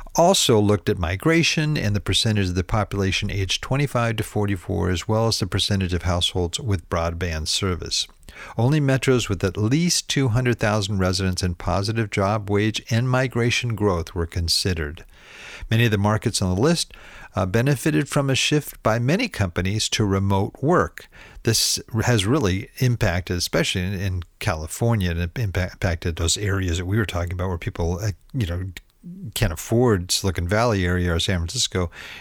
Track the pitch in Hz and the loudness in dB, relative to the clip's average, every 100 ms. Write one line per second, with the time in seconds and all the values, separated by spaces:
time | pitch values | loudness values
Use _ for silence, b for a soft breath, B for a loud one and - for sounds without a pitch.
0 | B - 170 196 - 113 104 104 - 95 | B 4 4 6 4 4 6 2 2 0
1 | 85 95 160 165 156 - 151 151 95 101 | 0 0 2 4 2 0 0 0 0 -2
2 | - 98 113 104 92 90 87 110 101 101 | 0 0 2 2 0 0 0 0 0 0
3 | 95 92 101 104 95 - - 135 143 123 | 0 0 -2 -4 -2 -4 -2 -2 0 0
4 | 117 110 101 104 101 98 - 92 90 90 | 0 -2 -4 -2 0 -2 -4 -2 0 0
5 | - 110 113 - 92 98 - 101 92 87 | 0 0 2 0 -2 -2 0 0 0 -2
6 | 92 87 87 92 90 - 123 95 - 87 | 0 0 0 0 -2 -2 -2 -4 -2 -2
7 | 85 85 90 78 80 - 98 85 71 - | -2 -2 -4 -4 -2 -2 -2 -2 -4 -4
8 | - - - B B B 120 156 139 131 | -6 -10 -20 B B B 2 4 2 2
9 | - 127 - 98 98 90 107 147 175 - | 4 2 2 0 -2 0 2 2 2 0
10 | - - 131 110 123 117 110 107 95 101 | -2 0 2 2 0 0 2 0 0 0
11 | 92 92 95 92 92 85 - 90 101 113 | 0 2 0 0 -2 -2 -2 0 0 -2
12 | 110 - 98 110 101 101 107 104 - 113 | -2 0 2 0 0 0 2 -2 -2 0
13 | 127 127 131 120 120 - 123 107 104 87 | 2 0 0 0 0 0 -2 0 2 2
14 | 80 90 82 - 82 - 101 85 73 82 | -2 -4 -4 -2 0 0 0 -2 -4 -8
15 | - B B B B B B 113 117 104 | -16 B B B B B B 2 4 4
16 | 104 107 120 - 95 92 139 170 - - | 2 2 0 -2 0 2 2 2 -2 -10
17 | B B B - 95 110 131 143 165 151 | B B B -2 0 2 2 2 2 0
18 | 143 - 139 131 - 151 - - - 113 | 0 0 0 0 2 0 -2 -2 0 2
19 | 120 185 254 - 98 87 92 107 - - | 2 0 0 -2 -2 0 0 0 0 0
20 | 104 98 98 98 104 - 131 170 90 - | 2 2 2 2 0 -2 2 4 2 -2
21 | - B B B - 110 - - - 110 | -20 B B B 0 2 2 -2 -2 0
22 | 107 120 95 151 104 95 123 - 127 117 | 2 2 4 2 2 0 -4 0 0 2
23 | 101 87 - 87 - - 165 98 90 98 | 2 0 -2 -2 0 0 0 0 -2 -4
24 | 98 92 - - - 82 78 - 120 113 | -4 -4 -6 -8 -4 -4 -4 -2 0 2
25 | 90 85 87 - 107 92 90 - 95 80 | 2 0 -2 -2 -2 -2 -4 -2 -2 -2
26 | 90 80 85 - 101 98 92 85 92 104 | -4 -2 -2 -2 -2 0 0 -2 0 0
27 | 98 90 85 90 92 87 - - 85 87 | 0 -2 -4 -4 -4 -4 -6 -4 -2 -2
28 | 107 90 - 139 95 87 95 87 - _ | -4 -6 -8 -4 -4 -4 -6 -12 -18 _
29 | 175 180 156 - 104 78 - 113 123 98 | -18 -14 -10 -2 -2 -2 -2 2 4 2
30 | 90 - 98 92 87 104 120 101 90 90 | 0 -2 -2 -2 0 2 2 2 2 0
31 | 90 82 - 92 85 123 - - 87 B | 2 0 0 -2 -2 -4 -2 -2 -4 B
32 | B B | B B